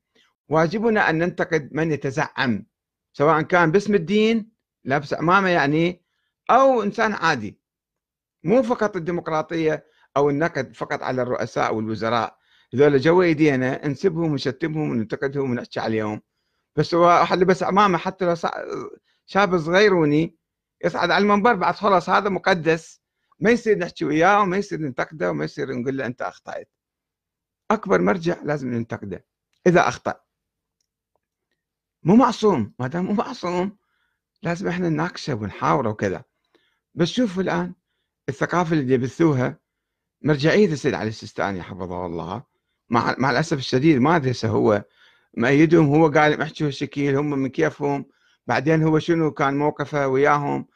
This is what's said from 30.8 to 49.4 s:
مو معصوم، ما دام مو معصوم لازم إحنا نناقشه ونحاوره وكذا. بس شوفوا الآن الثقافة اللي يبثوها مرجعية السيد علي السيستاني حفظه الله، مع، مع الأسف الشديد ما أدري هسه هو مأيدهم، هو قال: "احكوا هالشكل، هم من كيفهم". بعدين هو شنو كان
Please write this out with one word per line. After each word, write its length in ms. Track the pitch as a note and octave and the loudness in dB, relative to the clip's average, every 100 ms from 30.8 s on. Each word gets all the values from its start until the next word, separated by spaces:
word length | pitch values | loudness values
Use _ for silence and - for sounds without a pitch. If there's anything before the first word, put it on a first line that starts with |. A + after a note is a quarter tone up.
| _ _ _ _ _ _ _ _ _ _ _ _ | _ _ _ _ _ _ _ _ _ _ _ _
مو 120 | D3+ A3 | 4 6
معصوم، 580 | B3 - G#3+ D#3+ G#2 - | 4 2 2 2 -2 -6
ما 80 | B2+ | -6
دام 180 | F3 F#3+ | -4 -4
مو 80 | |
معصوم 640 | G#3 - B3+ F3+ F3+ G3 - _ _ _ _ _ _ | -4 -4 -6 -6 -2 -4 -6 _ _ _ _ _ _
لازم 240 | E3 E3+ F#3 | -6 -4 -4
إحنا 220 | F3 F3 | -2 -2
نناقشه 440 | D3+ F3 - - | -2 -4 -8 -8
ونحاوره 560 | A#2 G#2 - C3+ D#3+ A#2 | -6 -6 -4 0 0 0
وكذا. 340 | G#2+ G#2 E2+ - _ _ _ _ _ _ - | -4 -4 -6 -10 _ _ _ _ _ _ -4
بس 120 | E3 | -4
شوفوا 360 | A#3+ B3 F3+ | 0 -2 -2
الآن 300 | F3+ E3+ F3+ - _ _ _ _ - | -4 -4 -6 -10 _ _ _ _ -10
الثقافة 440 | C3+ D3+ E3+ E3+ | -6 -2 -2 0
اللي 200 | E3 B2+ | 0 2
يبثوها 640 | C3 B2+ - E3 C3+ C3 - _ _ _ _ _ _ | 0 0 0 2 2 -2 -4 _ _ _ _ _ _
مرجعية 440 | C#3 D3 D3+ E3+ G#3 | -2 2 4 4 4
السيد 280 | D3 C3 | 2 -2
علي 160 | F2 G#2 | -2 -4
السيستاني 540 | A2 G#2+ - F#2 F#2+ | -8 -12 -6 -4 -4
حفظه 420 | D#2+ F#2 F#2 F2+ F2+ | -10 -10 -8 -8 -6
الله، 380 | E2+ E2 G#2 - _ _ _ - | -8 -8 -10 -12 _ _ _ -4
مع، 260 | A#2+ D3 - | -2 -2 -2
مع 140 | C3 | 0
الأسف 260 | B2+ D#3 D3 | 0 -2 -4
الشديد 400 | B2 C3 D#3 C3+ | -2 0 4 4
ما 180 | C#3 F3 | 4 2
أدري 160 | B2+ | 0
هسه 180 | A#2+ A2 | -4 -2
هو 340 | A2 A#2+ G2+ - _ _ _ _ | 0 2 2 -2 _ _ _ _
مأيدهم، 540 | - A#2+ C#3 D#3+ E3 D3 D3 | -4 2 4 6 6 4 4
هو 120 | E3 | 4
قال: 320 | D3+ D3+ C#3+ | 4 2 0
"احكوا 260 | D3 - D3+ | -4 -4 -6
هالشكل، 480 | C3 C#3 D3 C#3+ C#3 | -6 -8 -4 -2 0
هم 140 | D3 | -2
من 200 | C#3 C3+ | -2 -4
كيفهم". 560 | C#3 D3+ - C#3+ C#3 - _ _ _ - | -2 -2 -2 -4 -4 -6 _ _ _ -4
بعدين 360 | A#2+ C#3 D#3+ | -2 2 2
هو 160 | D#3+ D#3 | 4 2
شنو 320 | D3+ E3 D#3 | 2 0 0
كان 260 | - | 0